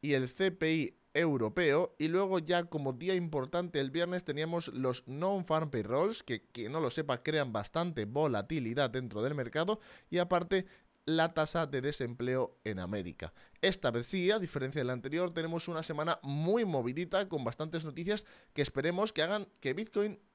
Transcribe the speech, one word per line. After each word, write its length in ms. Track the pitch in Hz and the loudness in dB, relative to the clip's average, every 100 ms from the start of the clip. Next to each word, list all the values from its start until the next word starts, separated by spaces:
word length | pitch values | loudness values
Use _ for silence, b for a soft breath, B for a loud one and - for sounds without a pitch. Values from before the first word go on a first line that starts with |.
y 140 | 147 | 2
el 160 | 139 127 | 0 0
C 220 | - 190 | 0 0
P 220 | - 160 | 2 2
I 240 | 160 135 - _ | 2 0 -6 _
europeo. 800 | 143 165 139 110 139 165 143 - - | 2 2 2 2 2 4 4 2 0
Y 100 | 156 | 0
luego 300 | 175 196 185 | 2 2 0
ya 260 | 156 175 | 2 0
como 280 | 170 156 135 | 0 -2 -2
día 220 | 127 170 | -2 0
importante 640 | 185 170 151 131 170 180 156 | 0 0 -2 -2 -2 -2 -2
el 100 | 135 | -2
viernes 340 | 143 175 180 | 0 0 -2
teníamos 440 | 185 143 160 170 165 | -4 -4 -2 -2 -4
los 380 | 120 131 127 - | -2 0 -2 -6
non-farm 640 | 135 180 196 175 156 156 | -2 0 0 0 0 0
payrolls, 520 | 131 101 127 185 226 | -2 0 2 2 -2
que 200 | - 117 _ | -6 -6 _
quien 200 | - 110 | -8 -4
no 80 | 151 | -2
lo 100 | 147 | -2
sepa 320 | 139 147 123 | -2 -2 -2
crean 300 | - 151 135 | 0 0 2
bastante 520 | 107 104 160 175 147 | -2 -2 -2 -2 -2
volatilidad 840 | 104 127 151 110 - 156 117 120 135 | -2 0 2 2 0 -2 -2 0 0
dentro 320 | 127 127 104 | 0 -4 -2
del 120 | 120 | -2
mercado. 460 | 147 120 151 175 214 B B B | -2 -4 0 0 0 B B B
Y 80 | 175 | 0
aparte 480 | 175 180 170 190 185 B B _ - | 4 2 4 0 0 B B _ 0
la 280 | 160 165 | 2 4
tasa 320 | 165 156 175 156 | 2 2 2 0
de 160 | 139 | 0
desempleo 760 | 131 147 120 120 123 131 123 - | -2 -2 -4 -2 0 2 0 -4
en 140 | - 98 | -6 -4
América. 560 | 90 104 90 - - - B B | -2 -4 -4 -8 -12 -12 B B
Esta 300 | 185 185 131 | 0 2 0
vez 160 | 120 120 | 0 -2
sí, 240 | 190 180 | 0 2
a 80 | 214 | 2
diferencia 420 | 175 143 131 147 | 0 -4 -4 -2
de 60 | 127 | -2
la 80 | |
anterior, 400 | 127 131 156 180 | -2 -4 -2 -2
tenemos 340 | 170 165 165 - | -2 -2 -4 -4
una 140 | 165 | -6
semana 360 | 160 147 156 165 | -4 -2 0 -2
muy 420 | 139 143 160 220 | -2 0 2 2
movidita 640 | 220 147 120 131 175 190 196 | 2 0 0 -2 0 0 0
con 160 | 160 | -2
bastantes 400 | 117 113 156 160 | -2 -4 -4 -4
noticias 400 | 156 139 170 208 - B B | -6 -6 -2 -2 -4 B B
que 80 | - | -2
esperemos 500 | 139 - 147 175 214 | -2 2 0 2 0
que 100 | - | 2
hagan 240 | 160 208 196 _ | 2 2 -4 _
que 140 | 139 | -4
Bitcoin 440 | 143 220 - 208 190 _ | -2 -2 0 0 -2 _